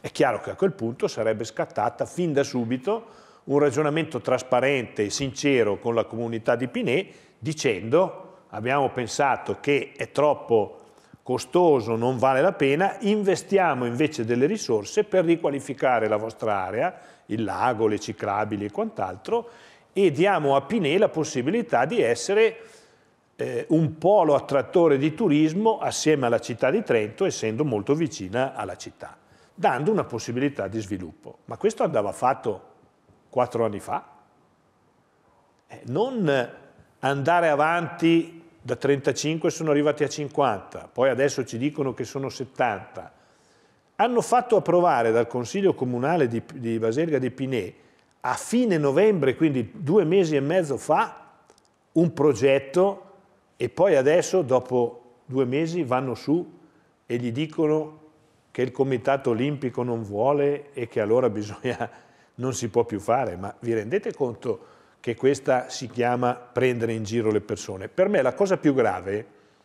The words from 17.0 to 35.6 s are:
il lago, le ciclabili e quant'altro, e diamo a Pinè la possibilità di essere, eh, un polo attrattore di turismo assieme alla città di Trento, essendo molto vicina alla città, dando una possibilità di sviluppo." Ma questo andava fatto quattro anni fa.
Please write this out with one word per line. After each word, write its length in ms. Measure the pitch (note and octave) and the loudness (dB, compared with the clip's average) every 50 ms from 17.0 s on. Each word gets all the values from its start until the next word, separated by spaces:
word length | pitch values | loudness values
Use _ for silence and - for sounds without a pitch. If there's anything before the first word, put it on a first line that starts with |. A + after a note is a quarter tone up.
| - - - _ _ | -20 -20 -20 _ _
il 160 | - G#2+ A2 A2+ | -8 -6 -4 -4
lago, 420 | F#2+ F2+ F2+ G#2+ B2+ B2 G#2 A2+ | -4 -2 0 0 0 2 2 0
le 140 | G#2+ G#2 G2 | 0 0 -2
ciclabili 680 | - - G#2+ - - G#2 G2 G2+ G#2+ G#2+ A2 G2+ G2+ | -6 -8 -8 -6 -4 -4 -2 -2 -2 -4 -4 -6 -6
e 60 | G#2 | -6
quant'altro, 800 | - - A3+ A3 - - G2+ F#2 F#2 G2 - - A3 A#3 A3+ - - - - - - _ _ _ _ | -6 -6 -6 -6 -6 -6 -6 -6 -8 -10 -6 -4 -4 -4 -4 -6 -20 -20 -20 -20 -20 _ _ _ _
e 160 | F#3+ G3+ E3+ | 2 2 2
diamo 440 | C#3 B2+ F3 G3+ G3 E3 D3+ C#3 C#3 | 4 4 2 2 2 2 2 4 2
a 60 | C#3 | 2
Pinè 360 | C3+ - G#3+ A#3 E3+ C#3 D#3 | 2 0 -2 0 0 2 4
la 120 | G3 G#3+ - | 4 2 2
possibilità 760 | - D#3+ D3 - - C3 A2+ C#3+ G3 A#3+ A#3 - - A#2+ B2+ | 2 -2 -4 -2 -2 -2 -2 0 -2 -2 -2 0 2 2 2
di 160 | D#3 A#3+ A3+ | 2 2 2
essere, 560 | D3 A#2 A#2 - - - G3+ G#3+ A3+ G#3+ - - - - - - - _ _ _ _ _ _ _ _ _ _ | 2 2 2 0 -2 0 2 4 4 2 2 -4 -20 -20 -20 -20 -20 _ _ _ _ _ _ _ _ _ _
eh, 300 | - B2+ B2+ B2+ A#2+ - - | -8 -8 -4 -4 -6 0 2
un 300 | D#3+ D#3+ E3 C#3+ D#3 - | 2 2 2 2 -2 0
polo 340 | - F3+ G#3 G#3 E3+ D3+ C#3+ | 2 4 4 6 6 4 4
attrattore 640 | C3+ - - C#3 C#3 B2 - - F#3 E3+ D#3+ C#3+ | 2 2 0 0 0 0 2 4 4 6 6 6
di 160 | C3 C#3 D#3 D3+ | 4 2 -2 0
turismo 640 | - A#3 F3+ C#3 D3+ D#3+ D#3 D#3+ G3 G#3+ A3 A3+ | 0 2 2 4 4 2 2 0 2 2 2 0
assieme 480 | - - C3 A2 - - D3+ D#3 C#3 B2+ | 2 -4 -4 -4 0 2 2 2 4 2
alla 140 | A#2 A#2 A2 | 2 2 0
città 320 | - - A#2+ - - B2+ | -2 -4 -4 0 0 0
di 100 | D#3 A3+ | 0 0
Trento, 440 | - - C3 A2+ G#2+ G#2+ - - G3 | 0 2 0 0 0 -2 -4 -2 -2
essendo 380 | F3+ - - - A2 A2 A#2+ D#3 | -2 -2 -2 -4 -4 -2 -2 -2
molto 300 | D3 A2+ G#2 G2+ - C#3+ | 0 -2 -2 0 0 0
vicina 600 | D#3+ E3+ C#3+ - - G2 F#2 G2+ A#2+ C3+ C3+ - | 0 0 -4 -6 -10 -10 -6 -2 -2 -4 -4 -4
alla 220 | A#2 G#2 F#2 F#2 | -8 -8 -10 -10
città, 380 | - - - - _ - - - _ _ _ _ _ _ _ _ | -12 -14 -18 -16 _ -18 -18 -18 _ _ _ _ _ _ _ _
dando 380 | - E3+ G3 C3+ A#2+ D3 F#3+ | -2 0 0 0 2 0 0
una 140 | A3 F3 A#2+ | 0 0 -2
possibilità 640 | - - A2 - - A#2 B2 C3 C#3+ - - G2+ | -2 -6 -8 -8 -6 -4 -2 -2 -2 -2 -4 -6
di 120 | F#2+ G2+ A2+ | -6 -6 -8
sviluppo." 580 | G#2+ F#2+ G#2+ F2+ F#2 D#2+ - _ - - - _ _ | -6 -6 -8 -8 -8 -12 -14 _ -20 -20 -20 _ _
Ma 120 | - A2+ | -16 -10
questo 260 | - - G#3+ A3 - B3 | -2 -2 -2 0 0 -4
andava 280 | F3+ C3+ A2+ G2+ G2 | 0 0 0 -2 -2
fatto 520 | F#2 - C3 B2+ C#3 C#3 - A#2+ G2 F2+ - - _ _ _ _ _ _ _ _ _ _ _ _ | -4 0 0 0 0 0 -4 -6 -6 -6 -12 -20 _ _ _ _ _ _ _ _ _ _ _ _
quattro 340 | - B2+ B2 A#2 - A#2 A2+ | -2 -2 -2 0 0 -2 -2
anni 160 | A2 G#2 G2 | -2 -2 -6
fa. 280 | - - C3 F3+ - - - _ _ _ _ _ _ _ _ _ _ _ _ _ _ _ _ _ _ _ _ _ _ _ _ _ _ _ _ _ | -8 -8 -8 -8 -8 -12 -20 _ _ _ _ _ _ _ _ _ _ _ _ _ _ _ _ _ _ _ _ _ _ _ _ _ _ _ _ _